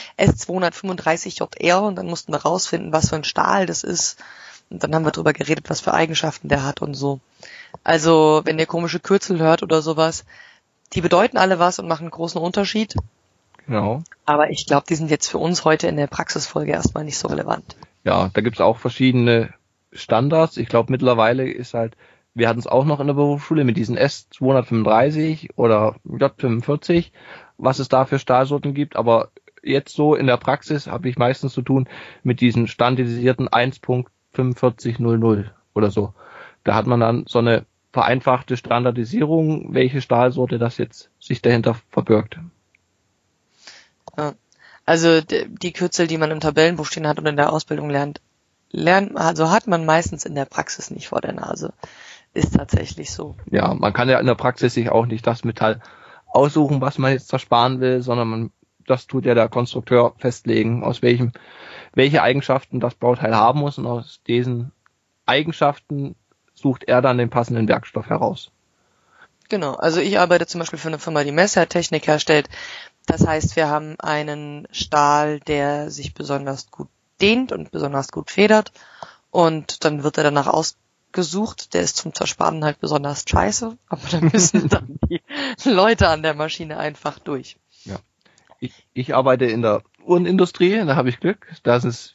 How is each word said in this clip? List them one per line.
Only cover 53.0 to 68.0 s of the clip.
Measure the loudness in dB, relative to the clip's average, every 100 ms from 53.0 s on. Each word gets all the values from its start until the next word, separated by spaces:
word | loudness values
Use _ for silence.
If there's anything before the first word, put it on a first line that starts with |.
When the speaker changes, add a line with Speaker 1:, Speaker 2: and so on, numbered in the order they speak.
| -14
Speaker 1:
so. | -12 -12 -14 -4
Speaker 2:
Ja, | 0 0
man | 0 0
kann | 0 2
ja | 4
in | 4
der |
Praxis | 2 0 0 0
sich | 0 2
auch | 2 2
nicht | -2 -2
das | -2
Metall | -4 0 0 0 -6 -20 -20 -20 _
aussuchen, | 2 4 4 2 2
was | 0 0
man | 0
jetzt | 0 -2
zersparen | -8 0 2 2 2
will, | 0 0
sondern | 0 -2 -2
man, | -4 -6 -10 _ _ -2
das | -2 -2
tut | -4
ja | 2
der | 2 2
Konstrukteur | 0 -4 -6 2 4 4 0
festlegen, | -6 -4 -2 0 0 -2
aus | -4 0
welchem, | 2 2 0 -4 -18 -20 -20 -20 -6
welche | 2 4 4
Eigenschaften | 4 2 0 -2 -2 -4
das | -4
Bauteil | -2 0 0 2
haben | 4 4 4
muss, | -2 -4
und | -6
aus | -6 -8 -16 -2
diesen | 0 0 -4 -6 -12 _ _ _ _
Eigenschaften | -2 -2 -2 0 0 0 _ -8 -8 -12 _ _ _
sucht | _ -2 -2
er | 2 2
dann | 4 2
den | 0
passenden | 0 -2 0 0
Werkstoff | 0 -2 -10